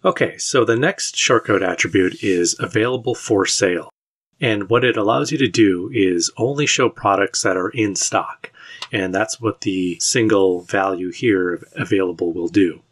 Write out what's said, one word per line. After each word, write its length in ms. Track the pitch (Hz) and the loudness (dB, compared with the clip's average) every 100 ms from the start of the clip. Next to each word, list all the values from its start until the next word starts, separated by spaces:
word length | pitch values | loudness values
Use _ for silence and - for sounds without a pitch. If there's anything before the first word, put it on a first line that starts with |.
| 185 | 0
Okay, 320 | 175 107 - | 0 -2 -2
so 260 | - 135 | -2 0
the 140 | 117 117 | 2 2
next 380 | 156 196 - - | 0 -2 -6 -2
shortcode 520 | - 120 - 98 92 | 2 2 2 0 0
attribute 560 | 87 92 95 92 - | -2 0 2 0 0
is 320 | 107 90 87 - | -2 0 0 -2
available 560 | - 110 117 127 120 117 | -2 0 0 -2 -4 -6
for 300 | - 104 92 | 0 0 2
sale. 420 | - 98 87 - _ _ _ _ _ | 0 0 -2 -8 _ _ _ _ _
And 300 | 127 104 98 | 0 0 2
what 160 | 117 127 | 2 2
it 120 | 113 | 2
allows 340 | 104 127 147 | 0 0 0
you 80 | 156 | 0
to 80 | 131 | 0
do 420 | - 104 90 101 | 4 4 2 -2
is 400 | 131 95 87 82 - | 0 2 2 -2 -2
only 300 | 117 143 143 | -2 0 -2
show 220 | - 120 | 2 0
products 520 | - 107 98 98 - | 0 0 2 0 0
that 160 | 104 92 | -2 0
are 120 | 92 | -2
in 260 | 117 107 92 | -2 -2 -2
stock. 560 | - 104 - - - _ - - - | -2 -2 -4 -12 -18 _ -20 -16 -8
And 220 | 107 92 92 | -4 -2 -2
that's 260 | 110 - | -2 -2
what 200 | 113 - | -4 -4
the 360 | 107 95 90 85 | -4 -2 -2 -2
single 600 | - 123 110 101 95 90 | -2 2 4 4 4 2
value 500 | 87 101 98 90 90 | -2 0 0 -2 -6
here 420 | 85 123 95 90 82 | -2 0 2 0 -4
of 80 | - - | -10 -10
available 560 | 90 101 92 82 87 | -2 0 0 -2 -4
will 160 | 85 85 | -4 -2
do. 340 | 95 92 - _ | 2 2 0 _